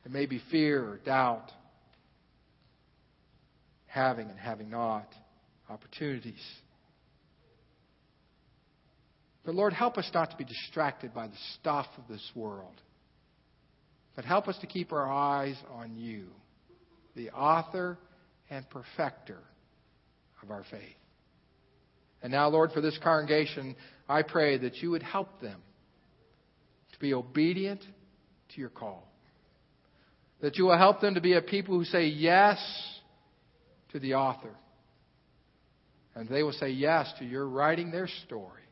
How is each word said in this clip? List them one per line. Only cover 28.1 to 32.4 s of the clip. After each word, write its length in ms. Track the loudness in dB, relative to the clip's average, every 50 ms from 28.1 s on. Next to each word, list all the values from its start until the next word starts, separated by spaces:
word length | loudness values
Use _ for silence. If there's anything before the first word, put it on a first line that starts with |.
| _ _ _ _ _ _ _ _ -14 -12
your 80 | -12 -12
call. 380 | _ -12 -12 -12 -12 -12 -18 -20 _ _ _ _ _ _ _ _ _ _ _ _ _ _ _ _ _ _ _ _ _ _ _ _ _ _
That 160 | -4 -4 0
you 80 | 2 6
will 120 | 6 8
help 240 | 10 10 8 8 6
them 140 | 4 2 2
to 60 | 4
be 140 | 4 6 6
a 60 | 6
people 380 | 4 2 -2 -2 0 0 0 0
who 60 | 0
say 220 | 2 2 2 2
yes 520 | 2 0 2 4 6 8 8